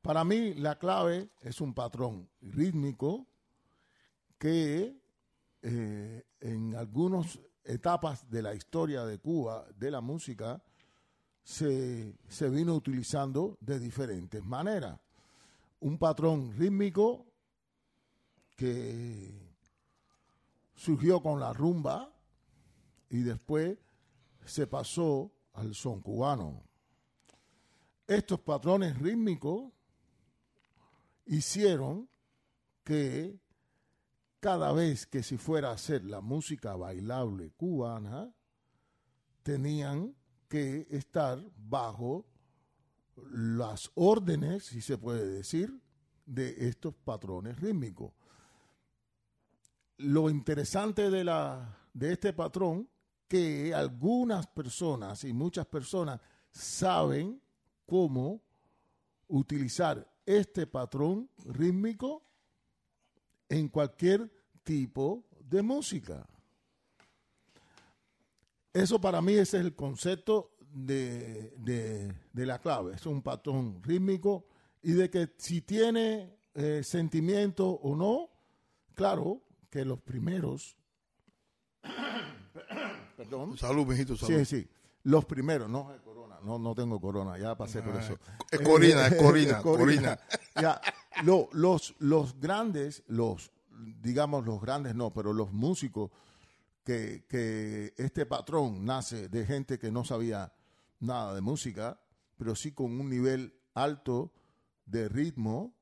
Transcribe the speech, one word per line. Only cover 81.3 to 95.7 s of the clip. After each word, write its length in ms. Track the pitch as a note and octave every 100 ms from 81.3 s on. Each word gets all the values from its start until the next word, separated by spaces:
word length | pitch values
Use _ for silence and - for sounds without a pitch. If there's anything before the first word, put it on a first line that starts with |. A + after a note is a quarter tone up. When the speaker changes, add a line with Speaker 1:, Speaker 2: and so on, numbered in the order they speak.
| _ _ _ _ _
Speaker 1:
<coughs> 1300 | - - C4+ A#3 - G#2+ F#2+ D#3+ - G#3+ C4 - - -
Perdón. 400 | A2 C3 D#3 -
Speaker 2:
Salud, 280 | B2+ C#3+ C3+
mijito, 300 | B2+ C3 A#2
salud. 220 | - D#3+
Speaker 1:
Sí, 60 |
sí. 240 | C#3 C3+ - _ _ _
Los 200 | C3+ D3+
primeros, 440 | - C3+ C#3 D3+ G#2+
no 240 | B2+ C#3
es 60 | C3+
corona, 360 | A2 A2 A2 F2
no, 160 | G2+ A#2
no 160 | A#2
tengo 260 | A#2 A#2+ G#2
corona, 380 | F#2 G2 F#2+ F2+
ya 180 | G#2+ A2+
pasé 260 | G#2 G#2+
por 140 | G#2+ A2+
Speaker 2:
Ah, 40 |
Speaker 1:
eso. 180 | A2 - - - -
Speaker 2:
es 100 | D3+
corina, 460 | D3 D#3 E3+ D3 C3
Speaker 1:
Eh, 40 |
Speaker 2:
es 100 | E3+
corina, 280 | D3 D3+ C#3+
Speaker 1:
<laughs> 80 | A2+
es 40 |
corina. 540 | B2+ E3 C#3+ D3 C3 -
Speaker 2:
corina. 40 | - G#3+ - -
Speaker 1:
Ya, 200 | D#3+ D3 - - - F#3+
lo, 240 | E3 F#3 -
los, 420 | D3 F3 E3+ - -
los 400 | C#3+ D#3 C3+ C3
grandes, 640 | D3+ G3+ A3+ D#3+ C#3+ - -
los, 420 | A#2 A2+ F2+ - _ _ A2+ A2+ A2
digamos 440 | A2+ B2 D3 C#3+
los 160 | A2+ G#2+
grandes 340 | A2 C#3+ C3+
no, 180 | A2+ A2+
pero 200 | A2+ G#2
los 200 | G#2+ G2+
músicos 580 | G2+ C3+